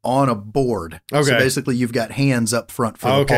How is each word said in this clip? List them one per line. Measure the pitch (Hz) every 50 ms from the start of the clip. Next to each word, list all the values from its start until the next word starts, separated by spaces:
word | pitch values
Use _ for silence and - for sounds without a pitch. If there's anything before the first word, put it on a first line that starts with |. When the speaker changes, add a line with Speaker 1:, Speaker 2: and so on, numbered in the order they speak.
| -
Speaker 1:
on | 113 127 135 139 131
a | 117
board. | 104 101 107 110 143 135 123 113 95 82 82 - - _ -
So | 120 147
Speaker 2:
Okay. | 147 139 123 113
Speaker 1:
basically, | 127 131 127 143 131 143 123
you've | 120 123 113 113
got | 117 113 110 -
hands | 135 139 139 131 120 117 107
up | 120 117 - -
front | - - 120 110 - -
for | - 123
the | 135 139
Speaker 2:
Okay, | 143 139 139